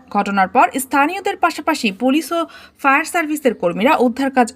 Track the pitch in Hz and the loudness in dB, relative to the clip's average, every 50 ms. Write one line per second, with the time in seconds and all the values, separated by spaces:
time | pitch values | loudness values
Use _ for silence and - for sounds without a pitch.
0 | - - - 202 202 202 202 202 190 185 - 247 - - - 165 - - - 277 | -10 -6 -4 -2 -2 0 0 0 0 2 4 2 2 2 2 -4 -6 -2 0 2
1 | 277 302 277 302 294 - 196 - - 339 - - 302 - 311 - - 214 190 - | 2 2 0 -2 -4 -4 -2 0 0 -2 -2 -2 -2 -2 -2 0 -2 -4 -2 -2
2 | 240 262 269 311 320 - 339 339 330 - - - - - _ _ - 277 269 294 | 0 0 0 0 -2 -2 -4 -6 -6 -6 -10 -16 -20 -20 _ _ 0 2 2 2
3 | 320 311 - 349 330 294 311 294 - 254 - - - 175 175 180 208 277 - - | 0 -2 -4 -4 -4 -4 -4 -2 0 -2 0 0 -2 -2 -2 0 2 2 2 4
4 | 240 254 233 269 277 269 269 262 240 220 - | 2 0 0 -2 -4 0 0 0 0 0 0